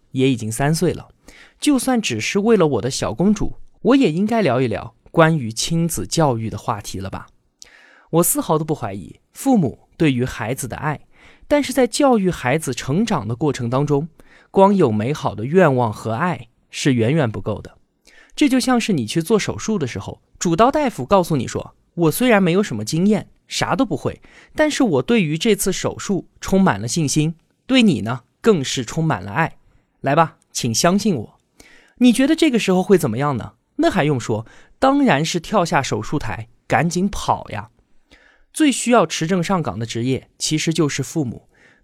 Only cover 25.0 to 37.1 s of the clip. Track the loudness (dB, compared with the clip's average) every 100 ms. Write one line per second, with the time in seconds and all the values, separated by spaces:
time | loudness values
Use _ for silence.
25 | 2 0 0 0 0 0 0 -4 -4 -6
26 | -4 -4 -6 _ -2 2 4 2 -4 -2
27 | -2 0 -2 -4 _ _ 0 4 4 2
28 | -2 -8 -12 _ 2 2 0 -4 -6 -4
29 | -2 -2 -4 -4 -4 -6 _ _ _ _
30 | -2 2 0 -2 _ -6 -4 0 2 2
31 | 0 -2 -6 _ _ _ _ -20 _ _
32 | 4 6 2 2 2 2 2 2 4 4
33 | 4 -2 -2 -2 -6 -16 _ -2 2 2
34 | 2 0 -2 -4 -6 -16 -20 _ 2 4
35 | 4 4 0 -4 -2 0 2 0 0 -4
36 | -4 -4 -4 -8 -12 _ -2 0 0 0
37 | -2